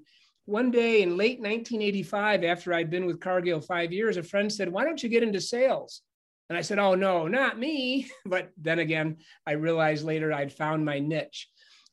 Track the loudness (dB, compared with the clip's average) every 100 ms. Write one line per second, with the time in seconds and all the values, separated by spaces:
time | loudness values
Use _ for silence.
0 | -10 _ _ _ -6 0 2 4 4 4
1 | 4 4 2 0 -4 -4 -4 -2 0 -2
2 | -2 0 2 2 2 0 0 0 0 -2
3 | -2 -4 0 0 2 -2 -2 -2 -2 0
4 | 0 -2 -2 0 0 -2 -4 0 -2 -2
5 | 0 2 2 -2 -4 0 2 0 -4 -16
6 | _ _ _ _ _ -6 -2 2 4 4
7 | 4 2 2 0 0 0 -4 -2 -2 -2
8 | -4 -12 -4 -4 -4 -8 -2 0 0 0
9 | -2 -4 -14 -14 -6 -2 0 2 2 2
10 | -2 -2 -2 -2 -4 -4 -2 0 0 -2
11 | -2 -2 -4 -12 -18 _ -20 -20 _